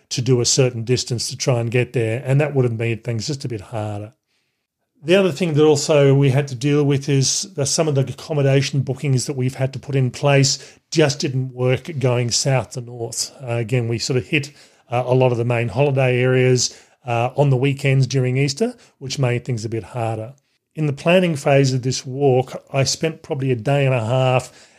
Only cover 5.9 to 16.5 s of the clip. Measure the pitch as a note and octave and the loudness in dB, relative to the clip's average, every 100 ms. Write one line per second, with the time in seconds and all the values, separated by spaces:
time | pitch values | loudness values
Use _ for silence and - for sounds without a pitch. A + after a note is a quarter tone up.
5.9 | D3+ C#3 C#3 C#3 B2+ C#3 B2 C#3 D3 C#3+ | 4 6 6 4 2 0 -2 0 2 2
6.9 | C#3 C#3 C#3 C3 - - - C#3 - D#3+ | 0 0 0 2 -2 -4 -4 -2 0 0
7.9 | C#3 A#2+ - - D#3 C#3 C#3 C#3 C#3 B2 | 0 -2 -4 -6 0 2 2 2 -2 -4
8.9 | C3 C#3+ C3 A#2 C#3 B2+ C3 C3+ C3 - | -4 0 0 -2 -4 -4 -2 -4 -6 -4
9.9 | C#3 B2+ - C#3+ C#3 C3+ - - - _ | -2 0 0 2 4 4 0 -8 -20 _
10.9 | - D3+ C#3 E3 C3 C3 B2 B2+ B2+ - | 2 2 0 -4 -4 -6 -2 0 0 -4
11.9 | D#3 B2 B2 A#2+ G#2 C#3+ C3 G#2+ - A#2+ | -4 0 0 -2 -2 0 0 -2 -10 -14
12.9 | B2 A#2 A2+ - - C3+ A#2 A2+ B2+ A#2 | -10 -10 -8 -10 -10 -6 -4 -2 -2 -2
13.9 | A#2 - C3 - D#3+ C#3 - - _ - | -4 -2 -4 0 -2 -2 -10 -20 _ -6
14.9 | A#2+ B2+ C3 B2+ A#2+ A#2+ A#2+ A#2 A#2+ C#3+ | -4 0 4 4 2 0 -2 -2 0 0
15.9 | C3+ C3 B2+ B2+ B2+ B2+ | 2 2 2 2 4 4